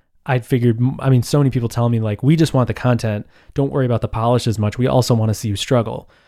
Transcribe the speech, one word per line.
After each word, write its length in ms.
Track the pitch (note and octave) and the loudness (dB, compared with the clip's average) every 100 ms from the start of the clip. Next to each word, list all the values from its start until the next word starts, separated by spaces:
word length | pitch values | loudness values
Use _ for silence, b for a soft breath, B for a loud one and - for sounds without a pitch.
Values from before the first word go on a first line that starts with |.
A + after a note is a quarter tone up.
| _ _ - | _ _ -4
I 140 | B2+ | -4
figured, 400 | - B2+ A#2+ A2+ | 0 0 2 2
m-, 200 | B2+ - | 0 -2
I 100 | C3 | 2
mean, 120 | B2+ | 2
so 160 | A#2 D3 | 2 2
many 140 | C#3 | 2
people 180 | B2 A#2 | 0 -4
tell 180 | - A#2+ | -2 0
me, 120 | A#2 | 0
like, 240 | A2 G#2 | -2 -2
"We 120 | B2+ D#3+ | 2 2
just 180 | E3 | 2
want 140 | C#3 A#2+ | 2 0
the 60 | |
content. 540 | - B2+ A#2+ A2+ G#2+ - b b | -2 0 0 0 -6 -8 b b
Don't 180 | - C#3 | -4 -2
worry 140 | C#3 B2+ | 0 0
about 160 | A2+ | 0
the 60 | - | -2
polish 400 | - A#2 B2 A#2+ | -2 0 0 0
as 100 | G#2 | -2
much. 200 | G#2 - | -2 0
We 100 | B2 | 0
also 260 | C3 - | 2 2
wanna 200 | A#2 A2 | 2 0
see 140 | G#2 A2 | -2 -4
you 80 | G2 | -4
struggle." 540 | - B2 G#2+ - - b | 0 0 0 -6 -14 b